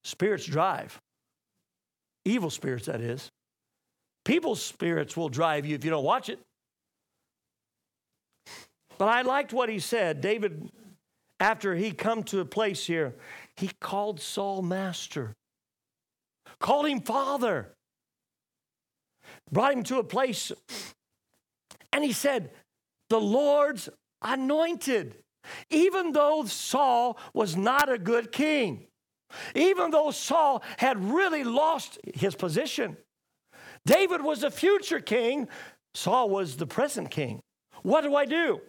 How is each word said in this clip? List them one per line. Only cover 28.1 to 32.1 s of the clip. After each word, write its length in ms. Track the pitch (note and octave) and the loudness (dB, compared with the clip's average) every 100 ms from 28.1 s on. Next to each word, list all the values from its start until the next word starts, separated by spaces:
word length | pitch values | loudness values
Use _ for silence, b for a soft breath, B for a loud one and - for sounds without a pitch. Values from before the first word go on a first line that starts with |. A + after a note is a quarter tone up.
| A#3 A3+ | 0 0
king, 540 | - D4+ D4+ G#3+ B2 - _ _ _ _ B B B3 | 0 2 2 0 -4 -12 _ _ _ _ B B 4
even 360 | F4 F#4 E4+ | 4 4 4
though 200 | D#4 D4+ | 4 2
Saul 500 | - - D#4+ D4 A#3+ B B | -2 0 4 4 2 B B
had 240 | C4 A3+ | 2 2
really 440 | F#3+ D#4 F#4+ D#4 B3 | 0 2 2 2 0
lost 520 | A#3+ D#4 D#4 - - - | 2 2 0 -6 -14 -14